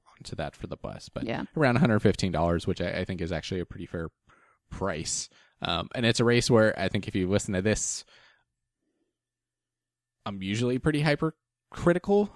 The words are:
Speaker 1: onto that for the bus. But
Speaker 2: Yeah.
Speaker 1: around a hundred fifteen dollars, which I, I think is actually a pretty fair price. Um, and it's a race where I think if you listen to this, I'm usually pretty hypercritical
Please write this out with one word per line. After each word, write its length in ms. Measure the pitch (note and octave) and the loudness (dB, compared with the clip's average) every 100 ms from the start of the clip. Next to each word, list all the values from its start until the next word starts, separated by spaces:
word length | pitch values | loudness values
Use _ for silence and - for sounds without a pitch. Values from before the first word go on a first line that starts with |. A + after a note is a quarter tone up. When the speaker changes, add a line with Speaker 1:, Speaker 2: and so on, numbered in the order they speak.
| _ _ | _ _
Speaker 1:
onto 200 | - - | -12 -8
that 180 | D2 | -8
for 140 | - - | -10 -12
the 80 | - | -10
bus. 320 | - - - | -12 -12 -12
But 160 | - | -8
Speaker 2:
Yeah. 220 | A2 B2 - - | -6 -6 -6 0
Speaker 1:
around 180 | C#3 | 2
a 60 | B2 | 4
hundred 180 | D3 G#2+ | 4 4
fifteen 300 | G#2 - F#2+ | 4 2 0
dollars, 380 | D#2+ E2+ E2+ - | 2 2 2 -2
which 120 | F2+ | -4
I, 180 | F2 E2+ | -4 -4
I 40 | |
think 160 | F#2 F2+ | -4 -4
is 120 | E2+ | -4
actually 260 | F2 - F#2+ | -4 -4 -6
a 80 | E2+ | -6
pretty 200 | G2 F2 | -10 -10
fair 240 | F2 D#2+ - _ _ _ _ _ | -8 -8 -12 _ _ _ _ _
price. 580 | - F#2+ D#2 E2 - - _ _ _ | -6 -4 -2 -4 -6 -8 _ _ _
Um, 280 | - E2+ F#2 - | -4 -4 -4 -2
and 100 | A#2 | 0
it's 140 | - | 2
a 40 | |
race 240 | A#2+ A#2+ - | 4 4 6
where 300 | A#2 A2 - | 6 4 2
I 80 | F#2 | -2
think 200 | G#2 G2+ | -4 -4
if 80 | G2 | -2
you 120 | F2+ | 2
listen 240 | G2+ - | 0 0
to 80 | F#2 | 0
this, 420 | G2+ - - - - _ _ _ _ _ _ _ _ _ _ _ _ _ _ _ _ _ _ _ _ _ G#2+ | 0 0 -2 -8 -12 _ _ _ _ _ _ _ _ _ _ _ _ _ _ _ _ _ _ _ _ _ -10
I'm 160 | G2 | -6
usually 360 | F#2+ G#2+ B2 B2+ | -2 0 0 0
pretty 220 | D#3 D3+ | 0 2
hypercritical 1300 | D3 D3 D#3+ - _ _ _ - F3 F3 - G3+ G3+ | 2 2 0 -4 _ _ _ -2 2 2 2 2 2